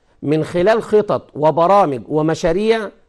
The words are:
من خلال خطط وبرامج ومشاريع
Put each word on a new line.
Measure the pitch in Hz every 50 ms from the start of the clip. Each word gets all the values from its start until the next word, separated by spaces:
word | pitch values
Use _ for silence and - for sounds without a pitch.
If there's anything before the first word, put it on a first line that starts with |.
| _ _ _ _ -
من | 139 151 156 156
خلال | 147 - 175 175 202 220 226 208
خطط | - - 214 208 208 160 123 - - -
وبرامج | - 147 156 156 160 165 175 196 202 196 156 139 120 104 -
ومشاريع | 139 156 151 160 160 151 - 170 170 185 214 220 226 220 214 190 - _ _